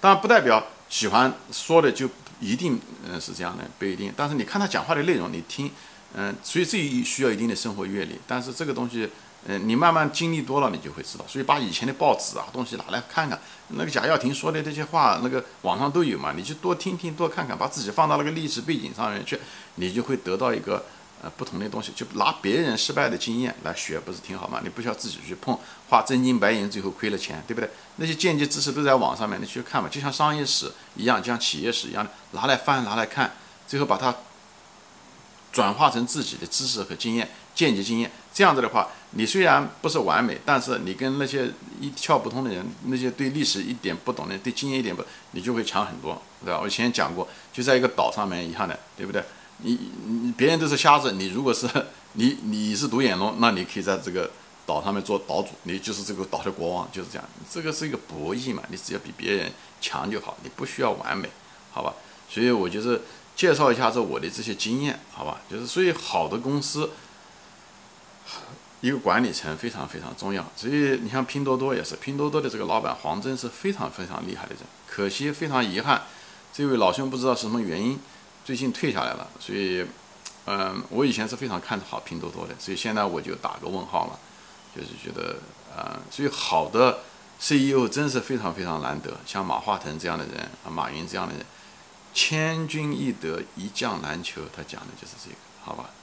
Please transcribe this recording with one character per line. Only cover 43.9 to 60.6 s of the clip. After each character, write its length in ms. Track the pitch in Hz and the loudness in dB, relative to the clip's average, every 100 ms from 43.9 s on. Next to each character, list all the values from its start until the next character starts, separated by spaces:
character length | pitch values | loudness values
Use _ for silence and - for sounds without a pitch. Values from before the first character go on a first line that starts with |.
不 160 | 82 - | -4 -4
懂 160 | 117 78 | -4 -4
的、 120 | 98 | -4
对 120 | 123 | -4
经 200 | 117 139 | -4 -2
验 80 | 131 | -2
一 40 | |
点 140 | 113 87 | -2 -4
不， 80 | 101 - - | -8 -10 -12
你 100 | - | -8
就 100 | 98 | -2
会 100 | 117 | -2
强 220 | 107 95 | 0 0
很 160 | 101 82 | -2 -4
多， 200 | 67 85 - - | -8 -8 -10 -12
对 80 | 92 | -2
吧？ 80 | 82 | -2
我 40 | 98 | 0
以 40 | |
前 200 | 98 120 | 2 2
讲 240 | 117 76 | 4 0
过， 140 | 87 90 - - | 0 -6 -8 -14
就 100 | - | -4
在 140 | 123 131 | 4 6
一 40 | |
个 60 | 123 | 6
岛 240 | - - | 4 2
上 160 | - 104 | 2 -2
面 160 | 87 | -2
一 100 | 85 | -4
样 140 | 85 98 | -2 -2
的， 140 | - - - | -4 -10 -10
对 80 | |
不 80 | 98 | -4
对？ 100 | 98 85 - - - | -4 -4 -12 -20 -10
你， 200 | - 120 - - 107 | -2 -2 -2 -10 -4
你， 260 | 117 120 | -2 -2
别 160 | 117 131 | 4 4
人 100 | 165 | 4
都 80 | 160 | 2
是 80 | |
瞎 240 | 143 160 147 | 4 8 8
子， 140 | 131 | 6
你 140 | 95 95 | 0 -2
如 180 | 95 | 0
果 80 | 135 | 2
是， 160 | 113 123 143 - | 2 2 0 -2
<laughs> 220 | - - | -10 -14
你， 240 | 107 120 139 | 2 4 4
你 300 | 107 107 107 | -2 0 0
是 140 | 104 139 | 0 0
独 140 | 113 | 2
眼 160 | 131 92 | 2 2
龙， 180 | 101 117 | 0 4
那 120 | 117 | 4
你 120 | 98 | 4
可 160 | 90 - | -2 -4
以 40 | |
在 160 | 90 95 | 0 0
这 120 | - | 0
个 200 | 90 87 - - - | -4 -4 -8 -20 -20
岛 180 | - - | -4 -2
上 100 | 98 | 0
面 100 | 98 | -2
做 160 | 92 101 | 0 -2
岛 240 | - 76 | 0 -2
主， 80 | 101 - | -2 -6
你 140 | - 92 | -6 -6
就 140 | 98 | -4
是 100 | 98 | -6
这 120 | 98 | -6
个 100 | 95 | -6
岛 180 | 95 - | -4 -4
的 80 | - | -4
国 220 | 85 85 | -4 -2
王， 160 | 90 90 | -2 -4
就 120 | 95 | -8
是 60 | 87 | -10
这 60 | - | -10
样。 100 | - - - | -12 -16 -12
这 100 | - | -6
个 100 | 160 | -4
是 160 | 151 156 | -4 -4
一 40 | |
个 80 | 127 | -6
博 360 | - 80 76 | -8 -8 -4
弈 200 | 110 131 | -4 -4
嘛， 80 | 113 - | -6 -6
你 60 | - | -10
只 160 | - | -8
要 40 | - | -8
比 120 | - | -8
别 200 | - - | -8 0
人 180 | 101 85 - - - | 0 0 -8 -18 -8
强 320 | - - 85 | -6 -4 -2
就 80 | 104 | -4
好， 160 | - - | -6 -12
你 60 | - | -12
不 80 | - | -8